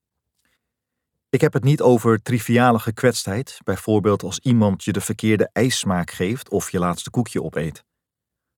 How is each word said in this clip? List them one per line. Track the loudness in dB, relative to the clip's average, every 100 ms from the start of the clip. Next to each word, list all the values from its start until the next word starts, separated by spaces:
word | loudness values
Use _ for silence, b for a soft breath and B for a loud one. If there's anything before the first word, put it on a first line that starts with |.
| _ _ _ _ _ _ _ _ _ _ _ _ _
Ik | 0
heb | 2
het | 2
niet | 2 4
over | 4 4 4 0
triviale | 0 -4 2 4 4 2
gekwetstheid, | -2 0 0 0 -4 -6 -8 -10
bijvoorbeeld | -6 -4 0 2 2 0
als | -2 -6
iemand | 0 2 2 0
je | -4
de | -4
verkeerde | -6 -2 0 2 0
ijssmaak | 0 0 0 -2 -2 -4
geeft | -4 -4 -6 -6
of | -6 -4
je | -4
laatste | -4 -4 -6
koekje | -6 -4 -6
opeet. | -6 -6 -6 -8 _ _ _ _ _ _ _